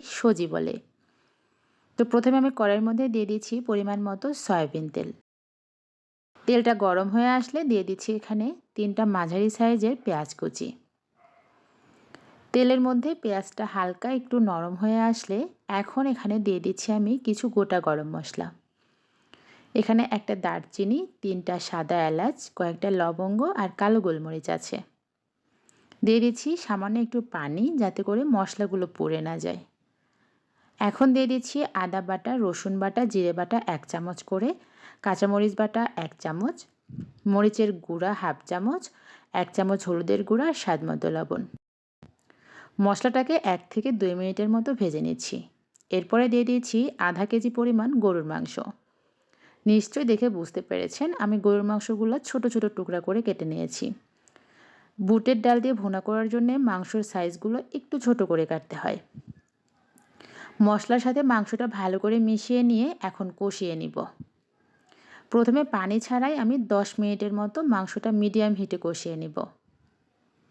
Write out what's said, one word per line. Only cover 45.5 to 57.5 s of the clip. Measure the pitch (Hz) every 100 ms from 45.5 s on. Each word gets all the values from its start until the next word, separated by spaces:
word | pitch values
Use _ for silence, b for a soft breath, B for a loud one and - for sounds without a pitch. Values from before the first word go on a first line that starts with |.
| _ _ _ _
এরপরে | 185 175 226 247
দিয়ে | 240 240
দিয়েছি | 247 247 226 285 -
আধা | 175 175 208
কেজি | 233 240
পরিমাণ | 240 240 226 233 277
গরুর | 202 175 156
মাংস। | 160 160 - - - _ _ _ _ b b b b 214
নিশ্চয়ই | 214 202 285 247
দেখে | 214 247
বুঝতে | 190 160 185
পেরেছেন | - 180 175 - 311 349
আমি | 208 214
গরুর | 202 202 208
মাংসগুলো | 208 - 220 226 277
ছোট | - 262 247
ছোট | 226 208
টুকরা | 202 180 175
করে | 175 208
কেটে | 226 - 160
নিয়েছি। | 160 165 - - 208 _ _ b b b b b b b -
বুটের | 190 220 226 240
ডাল | 240 240
দিয়ে | 254 226
ভুনা | 202 190
করার | 214 220 220
জন্যে | 240 240 269
মাংসের | 247 185 180 220
সাইজগুলো | 208 185 175 175 214